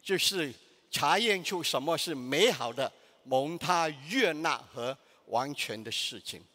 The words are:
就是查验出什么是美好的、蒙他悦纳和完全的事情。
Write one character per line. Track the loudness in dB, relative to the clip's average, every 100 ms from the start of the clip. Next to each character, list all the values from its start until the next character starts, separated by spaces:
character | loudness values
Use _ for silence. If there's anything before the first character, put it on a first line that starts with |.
就 | 0 2
是 | 2 0 -4 -6 _ _ _
查 | 0 2 4
验 | 4 2
出 | 0 -4
什 | 0 0
么 | 0 0
是 | 0 -4
美 | -2 4 4
好 | 4 -4
的、 | -2 -4 -6 _ _ 0
蒙 | 0 2 -4
他 | 0 2 2 -4 -4
悦 | 2 2
纳 | 2 0 0
和 | -4 -6 -6 -6 _ _ -2
完 | 0 0
全 | -4 -6 -6
的 | -6
事 | -4 -4 -6
情。 | -12 -14 -16